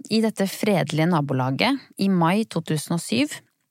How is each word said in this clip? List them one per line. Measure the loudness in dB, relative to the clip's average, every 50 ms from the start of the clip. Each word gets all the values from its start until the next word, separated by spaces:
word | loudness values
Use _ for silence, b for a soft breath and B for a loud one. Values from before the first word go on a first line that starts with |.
| -6 -2
i | 0 0
dette | 0 0 0 0 -2 -2
fredelige | -2 -2 0 2 2 2 2 0 0 0 2 2
nabolaget, | 2 2 0 0 0 0 0 0 0 0 2 2 0 0 -4 -8 _ -2
i | 0 2
mai | 2 4 4 2 2 2 0
to | -2 -4 -6
tusen | -4 -4 -4 -4 -2 -4 -4
og | -4
syv, | -4 -2 -2 0 0 -2 -4 -8 -16 _ _ _ _ _